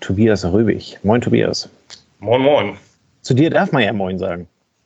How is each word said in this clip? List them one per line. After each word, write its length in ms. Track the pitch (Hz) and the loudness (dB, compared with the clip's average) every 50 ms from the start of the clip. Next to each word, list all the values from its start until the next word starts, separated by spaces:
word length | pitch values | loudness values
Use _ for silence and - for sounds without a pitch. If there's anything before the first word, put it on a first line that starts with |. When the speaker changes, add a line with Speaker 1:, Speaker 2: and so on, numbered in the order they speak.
Speaker 1:
Tobias 440 | - - 95 95 110 113 104 92 - | -6 -4 0 2 4 2 2 0 0
Röbig. 540 | 85 87 107 117 101 - - - - - - | 0 2 2 2 2 0 -4 -6 -14 -18 -4
Moin, 180 | - 98 113 123 | 0 0 0 2
Tobias. 480 | - 113 117 113 104 90 - - - - _ _ _ _ - - _ _ _ _ | 2 0 0 0 0 0 -4 -6 -10 -12 _ _ _ _ -20 -20 _ _ _ _
Speaker 2:
Moin, 240 | 104 104 120 131 135 | -2 0 0 2 4
moin. 300 | 143 147 120 101 101 98 - _ _ _ _ _ _ _ _ | 2 2 2 0 -2 -8 -12 _ _ _ _ _ _ _ _
Speaker 1:
Zu 120 | - - 131 | -4 0 2
dir 160 | 120 156 165 | 2 2 2
darf 220 | - 160 196 190 | 2 0 0 2
man 100 | - 135 | 0 0
ja 100 | 110 101 | 0 0
moin 280 | 107 101 95 92 95 90 | -2 -4 -4 -4 -4 -6
sagen, 280 | 92 95 85 87 85 - _ _ _ _ _ _ _ | -6 -6 -6 -8 -10 -16 _ _ _ _ _ _ _